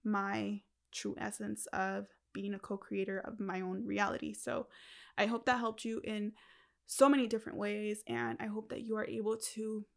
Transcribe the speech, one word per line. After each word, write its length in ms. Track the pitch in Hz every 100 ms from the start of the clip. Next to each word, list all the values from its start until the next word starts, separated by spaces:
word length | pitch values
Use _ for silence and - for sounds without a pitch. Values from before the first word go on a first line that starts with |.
my 580 | 214 202 196 208 202 202 _ _ _
true 240 | - 208 -
essence 480 | - - 208 208 -
of 340 | - 190 196 202 _ _
being 200 | 196 202
a 60 | 196
co-creator 600 | - 196 - 202 190 190
of 200 | - 208
my 220 | 196 185
own 240 | 185 190 233
reality. 480 | 202 202 - -
So 340 | 214 - - - - - - - -
I 100 | 208
hope 180 | 233 247
that 140 | 247
helped 260 | 233 220 226
you 160 | 226
in 280 | - 214 208 214 - - - _ -
so 220 | - 269
many 160 | 285 233
different 320 | 220 - -
ways, 460 | 208 208 214 214 -
and 320 | 233 233 233
I 60 | 220
hope 240 | 214 220
that 140 | -
you 120 | 226 214
are 120 | 214
able 300 | 226 208 220 -
to 320 | - 220 214 214